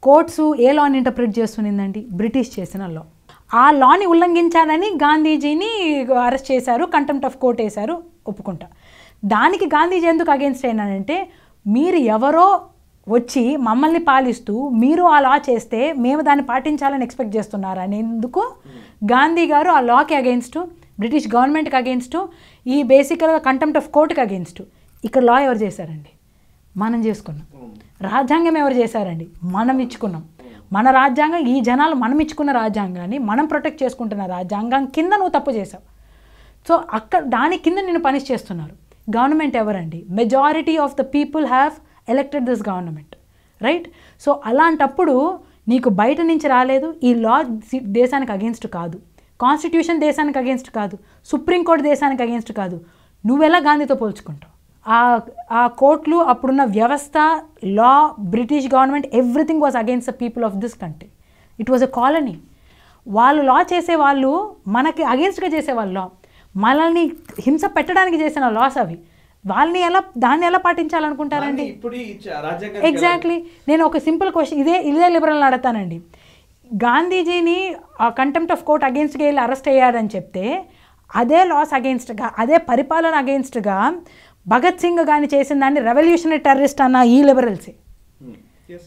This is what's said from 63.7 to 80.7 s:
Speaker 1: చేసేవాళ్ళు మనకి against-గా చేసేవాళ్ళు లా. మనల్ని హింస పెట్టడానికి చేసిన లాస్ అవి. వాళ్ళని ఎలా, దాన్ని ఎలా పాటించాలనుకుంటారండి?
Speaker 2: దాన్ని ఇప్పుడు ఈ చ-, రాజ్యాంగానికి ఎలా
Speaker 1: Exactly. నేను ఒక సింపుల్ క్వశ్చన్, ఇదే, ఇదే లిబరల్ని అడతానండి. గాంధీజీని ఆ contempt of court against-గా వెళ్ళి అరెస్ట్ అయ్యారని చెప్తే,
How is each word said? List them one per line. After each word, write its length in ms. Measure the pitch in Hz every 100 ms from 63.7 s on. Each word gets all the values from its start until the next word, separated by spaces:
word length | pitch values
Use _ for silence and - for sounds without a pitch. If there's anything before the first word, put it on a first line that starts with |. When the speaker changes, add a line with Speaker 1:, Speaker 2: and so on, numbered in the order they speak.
Speaker 1:
చేసేవాళ్ళు 840 | 359 339 330 285 277 262 311 427 - -
మనకి 340 | 220 294 320
against-గా 540 | 294 254 359 370 381 311
చేసేవాళ్ళు 380 | 285 247 202
లా. 160 | 185 185 _ _ _ _ 190
మనల్ని 560 | 214 277 330 339 330 - - -
హింస 200 | - 311
పెట్టడానికి 560 | 392 370 294 370 370 330
చేసిన 280 | 311 311 262
లాస్ 300 | 220 262 269
అవి. 200 | 196 170 - _ _ _ 185
వాళ్ళని 340 | 196 302 349
ఎలా, 220 | 349 370 381 247
దాన్ని 280 | 240 294 349
ఎలా 120 | 370
పాటించాలనుకుంటారండి? 880 | 359 339 320 330 302 277 294 294 285
Speaker 2:
దాన్ని 200 | 277 226
ఇప్పుడు 280 | - 233
ఈ 240 | 247 226 196 208
చ-, 160 | 151
రాజ్యాంగానికి 560 | 151 170 202 202 311 277
ఎలా 120 | 349
Speaker 1:
Exactly. 300 | 349 339 339 339 - -
నేను 160 | 311
ఒక 140 | 320 320
సింపుల్ 320 | 285 320 381
క్వశ్చన్, 300 | 339 285 302
ఇదే, 220 | 277 359
ఇదే 260 | 302 285 349
లిబరల్ని 360 | 339 320 302
అడతానండి. 560 | 277 254 254 226 185 165 - - _ _ _ _ 247
గాంధీజీని 1000 | 220 240 254 349 370 339 349 339 349 381 320 - -
ఆ 120 | 233 233
contempt 300 | 269 294 330
of 60 | 339
court 320 | 320 302 285
against-గా 340 | 262 302 294
వెళ్ళి 180 | 294 285
అరెస్ట్ 260 | 233 262 277
అయ్యారని 400 | 269 254 240 214 190
చెప్తే, 480 | - 185 202 349 381